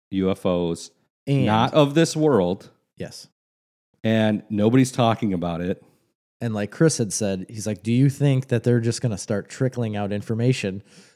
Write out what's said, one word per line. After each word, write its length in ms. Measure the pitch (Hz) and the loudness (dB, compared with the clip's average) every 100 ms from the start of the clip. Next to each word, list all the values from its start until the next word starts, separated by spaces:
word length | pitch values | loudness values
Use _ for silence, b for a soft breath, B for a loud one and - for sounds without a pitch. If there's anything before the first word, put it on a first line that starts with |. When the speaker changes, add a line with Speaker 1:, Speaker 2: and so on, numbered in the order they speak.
| _ | _
Speaker 1:
U 200 | 95 95 | -2 0
F 140 | 95 | 0
Os, 460 | 98 87 85 82 - _ _ _ - | 0 0 -2 -4 -10 _ _ _ -2
Speaker 2:
And 200 | 139 101 | 0 2
Speaker 1:
not 260 | 110 120 | 2 2
of 200 | 156 143 | 4 4
this 200 | 143 160 | 4 2
world. 540 | 160 151 120 87 98 - _ _ - | 2 2 4 2 -2 -8 _ _ -16
Speaker 2:
Yes. 300 | 87 - - _ _ _ _ _ _ _ | -16 -16 -20 _ _ _ _ _ _ _
Speaker 1:
And 380 | 113 110 110 104 - | 0 2 2 0 -4
nobody's 420 | 104 107 131 131 | 0 4 4 2
talking 400 | - 117 110 107 | 2 0 0 -2
about 280 | 90 87 85 | -2 -4 -4
it. 200 | 90 - _ _ _ _ _ _ | -4 -6 _ _ _ _ _ _
Speaker 2:
And 120 | 120 | -6
like 160 | 107 104 | -4 -6
Chris 260 | - 160 - | 2 2 2
had 140 | 107 | -2
said, 340 | - 104 95 92 | -2 -2 -4 -6
he's 160 | 113 107 | -10 -8
like, 160 | 101 | -6
"Do 100 | 113 | -2
you 160 | 120 139 | 2 2
think 380 | 131 143 131 - | 2 0 0 0
that 140 | 117 | -2
they're 160 | 120 123 | 2 2
just 200 | 117 - | 0 -2
gonna 160 | 123 98 | -4 -6
start 300 | - 104 - | -4 -6 -6
trickling 440 | - 131 123 113 104 | -4 -4 -2 -4 -4
out 140 | 101 | -4
information 720 | 104 95 110 120 127 101 98 b b b | -6 -4 0 0 0 -2 -6 b b b